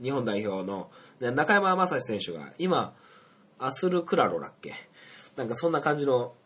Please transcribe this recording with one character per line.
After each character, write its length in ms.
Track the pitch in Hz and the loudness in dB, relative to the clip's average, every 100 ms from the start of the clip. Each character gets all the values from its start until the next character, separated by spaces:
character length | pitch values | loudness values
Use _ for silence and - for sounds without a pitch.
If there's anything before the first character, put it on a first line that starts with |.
日 80 | 123 | -4
本 160 | 135 113 | -2 -2
代 200 | 101 104 | -2 -2
表 200 | 95 95 | -4 -4
の、 220 | 98 - - - - | -6 -8 -18 -20 -6
ね、 120 | 123 | -2
中 220 | 131 160 | 0 4
山 220 | 202 190 185 | 4 4 4
雅 120 | 180 | 2
史 140 | 139 | 0
選 180 | 120 104 | -2 -4
手 120 | - | -4
が、 220 | 80 71 - | -10 -12 -4
今、 380 | 185 151 98 - - - - _ _ - | 0 2 0 -8 -20 -20 -20 _ _ -6
ア 120 | 131 | -6
ス 180 | - 185 | -2 0
ル 140 | 180 | 0
ク 120 | 170 170 | 0 2
ラ 100 | 110 | 2
ロ 160 | 82 | 0
だ 60 | 71 | -8
っ 60 | - | -14
け？ 140 | 71 - - - - - - - | -16 -16 -18 -20 -20 -20 -16 -8
な 80 | 113 | -6
ん 20 | |
か 60 | 120 | -2
そ 140 | 170 | 0
ん 20 | |
な 80 | 156 | 2
感 180 | 147 147 | 2 2
じ 80 | 139 | 4
の、 280 | 127 123 - | 2 0 -10